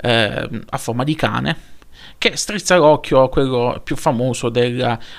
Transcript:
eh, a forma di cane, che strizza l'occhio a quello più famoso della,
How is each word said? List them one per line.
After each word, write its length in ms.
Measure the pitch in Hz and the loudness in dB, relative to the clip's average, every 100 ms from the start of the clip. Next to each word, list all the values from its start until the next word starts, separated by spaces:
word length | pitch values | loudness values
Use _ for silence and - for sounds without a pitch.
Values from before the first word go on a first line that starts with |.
eh, 480 | - 117 107 - - 113 - | 0 2 2 -2 -6 -8 -8
a 80 | - | -8
forma 260 | - 120 | -4 -4
di 100 | 135 | -2
cane, 640 | 156 110 113 135 165 - - - - - - | 0 -2 -2 -4 -6 -8 -20 -20 -20 -18 -2
che 180 | 226 165 | -2 -2
strizza 420 | - 208 - 180 | -6 -4 2 6
l'occhio 440 | 151 147 - 139 | 6 4 4 4
a 80 | 131 | 4
quello 500 | 143 135 127 123 - | 2 0 0 0 -2
più 120 | - 151 | -4 -2
famoso 540 | - 120 127 120 127 | 0 0 0 -2 -2
della, 480 | 113 123 120 123 117 - | 0 0 0 -2 -2 -6